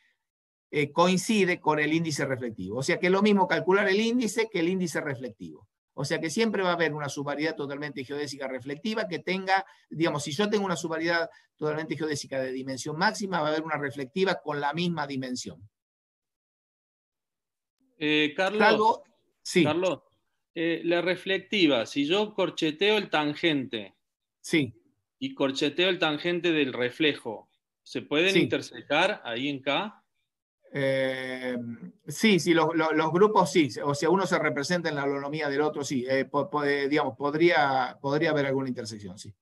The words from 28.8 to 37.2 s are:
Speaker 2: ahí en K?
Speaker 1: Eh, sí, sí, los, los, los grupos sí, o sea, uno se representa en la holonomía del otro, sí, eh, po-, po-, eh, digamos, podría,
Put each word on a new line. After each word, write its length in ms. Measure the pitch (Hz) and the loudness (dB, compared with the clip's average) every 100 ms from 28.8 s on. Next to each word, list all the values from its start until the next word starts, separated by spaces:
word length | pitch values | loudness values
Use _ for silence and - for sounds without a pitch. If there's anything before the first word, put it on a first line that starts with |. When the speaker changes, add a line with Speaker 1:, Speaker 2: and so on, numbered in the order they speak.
| - 143 190 208 | -2 2 2 0
Speaker 2:
ahí 240 | - 117 139 | -6 -6 -4
en 140 | 139 | -4
K? 420 | 139 143 208 - _ _ _ _ _ _ _ | -2 -2 -2 -10 _ _ _ _ _ _ _
Speaker 1:
Eh, 840 | 143 135 135 131 131 131 127 127 123 117 117 180 - - | -2 0 0 -2 -4 -6 -6 -6 -6 -8 -12 -14 -18 -14
sí, 320 | 147 220 185 | 0 4 4
sí, 140 | 151 | 4
los, 220 | 165 156 | 4 4
los, 180 | 165 160 | 2 2
los 200 | 156 160 | 2 2
grupos 380 | 165 208 208 185 | 4 4 6 4
sí, 200 | 185 139 127 | 4 2 0
o 120 | 143 | -4
sea, 160 | 143 160 | 0 2
uno 160 | 190 185 | 2 2
se 120 | 175 | 2
representa 520 | 151 139 139 175 165 | 0 -2 -2 -2 -2
en 60 | 147 | -2
la 80 | |
holonomía 440 | 139 143 143 156 147 | -2 -2 -4 -4 -2
del 140 | 139 | 0
otro, 220 | 151 151 | 0 0
sí, 200 | 135 135 123 | -4 -4 0
eh, 200 | 135 131 | 0 0
po-, 240 | 143 139 | -2 0
po-, 140 | 147 | 0
eh, 220 | 143 143 139 | 0 0 2
digamos, 300 | 151 135 | 2 0
podría, 840 | 123 | -2